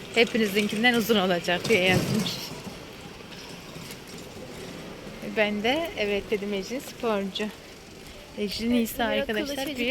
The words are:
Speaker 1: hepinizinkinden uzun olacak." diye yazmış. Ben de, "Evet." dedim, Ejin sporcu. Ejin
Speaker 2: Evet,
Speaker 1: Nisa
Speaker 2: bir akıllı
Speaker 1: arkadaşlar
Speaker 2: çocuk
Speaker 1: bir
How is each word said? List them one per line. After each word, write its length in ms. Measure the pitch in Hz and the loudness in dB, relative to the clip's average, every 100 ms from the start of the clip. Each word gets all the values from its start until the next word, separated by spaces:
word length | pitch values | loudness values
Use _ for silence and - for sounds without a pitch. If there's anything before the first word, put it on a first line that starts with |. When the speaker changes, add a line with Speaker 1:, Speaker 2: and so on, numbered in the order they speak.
| - 233 | -2 4
Speaker 1:
hepinizinkinden 800 | 220 226 208 202 208 208 247 | 4 4 2 2 2 4 6
uzun 220 | 233 196 214 | 6 6 6
olacak." 500 | 185 175 180 175 220 | 6 4 4 2 4
diye 140 | 202 | 6
yazmış. 480 | 185 175 - 220 - - - - - - - - - - - - - - - - - - - - - - - - - - - - - - - 208 | 6 6 4 2 2 -4 -8 -10 -12 -12 -14 -14 -14 -14 -16 -14 -14 -14 -14 -14 -12 -12 -14 -14 -14 -14 -14 -12 -12 -12 -12 -12 -12 -10 -4 0
Ben 260 | 208 208 | 2 2
de, 260 | 220 302 330 415 | 2 2 0 -2
"Evet." 260 | 208 202 196 | 0 0 0
dedim, 220 | 208 202 | -2 0
Ejin 260 | 196 190 254 | -4 -4 -6
sporcu. 680 | - - 233 208 196 190 208 - - - - - - - - - | -8 -4 0 0 0 -2 -4 -6 -16 -18 -18 -16 -16 -16 -12 -6
Ejin 340 | 208 - 233 | -4 -2 2
Speaker 2:
Evet, 80 | 240 | 4
Speaker 1:
Nisa 160 | 220 - 226 214 | 2 0 0 2
Speaker 2:
bir 20 | |
akıllı 160 | 262 214 | 0 0
Speaker 1:
arkadaşlar 240 | 277 277 | -2 -4
Speaker 2:
çocuk 140 | 269 254 | -4 -2
Speaker 1:
bir 60 | 240 | 0